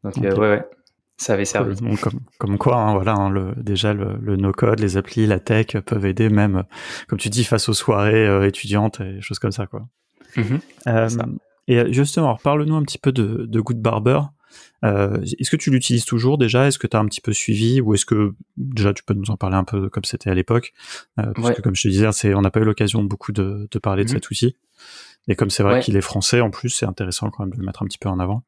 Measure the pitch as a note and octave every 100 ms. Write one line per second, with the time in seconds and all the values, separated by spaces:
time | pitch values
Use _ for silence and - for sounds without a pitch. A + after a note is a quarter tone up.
0 | G#2 - G2 G2 G#2+ G#2 - - _ _
1 | _ - - G2+ G2+ G#2 A#2 G2+ A#2 G#2+
2 | A2 B2+ B2+ _ G2+ G2+ B2+ B2 G#2+ G2+
3 | F#2 G#2 G2 G2 F#2+ B2 A2 G2 G#2+ G#2
4 | G2 G#2 G#2+ G2 G2 - A2 A2 G#2 F#2+
5 | F#2+ - G#2+ F#2+ - A2 A2 G#2+ - A2
6 | G2 G2 A2 G#2 G#2 F#2+ G2 - - -
7 | - G#2+ G#2 A2 A#2 A2 - G#2+ - G#2
8 | G#2 A2 G#2+ G2 G2 - G#2 G#2 G#2+ -
9 | F#2+ G2 - F#2+ G#2 - G2 G#2 A2+ _
10 | _ _ - - G#2 C#3 - - B2+ A2+
11 | A2+ A#2 - - _ _ - A#2+ A#2+ B2
12 | C#3+ - D3 A2 C#3+ D3 D3 D#3 C#3+ -
13 | C#3 C3 G#2 A2+ A#2 A2+ A2 A#2 A2+ G#2+
14 | A2 D3 D3 _ _ - - _ A2+ G2+
15 | G2+ G2+ F#2+ - C3 D#3 - B2+ - A#2+
16 | - A#2+ B2 D3 A#2 B2 C#3 C3+ A2+ A2+
17 | G#2+ - - G#2 - G#2 A2+ C3 A2 G#2
18 | - G#2+ G#2 G2+ - - C3+ A#2 G2+ G2
19 | - G2+ G2+ G#2 F#2+ F#2+ F#2 G2+ F#2+ -
20 | - A2+ G2+ F2+ - A#2 - _ - -
21 | - - G#2+ G2+ A#2+ A#2 G#2+ F#2+ G#2 F#2+
22 | G#2+ G#2 G#2 G2 G2 A2 A2 G2+ G#2 A2
23 | G2+ G2+ - G#2 F#2+ G2+ G#2 G#2 G#2+ G2
24 | A2 B2+ - G#2+ B2 - _ _ - -
25 | - _ - F#2+ G2+ - G2+ B2 A#2+ G2
26 | - G2 - B2 A2+ - A#2+ - G#2 F#2
27 | F#2+ - G#2+ - G2 G2 F#2+ - G2+ -
28 | G2+ F#2 F2+ A2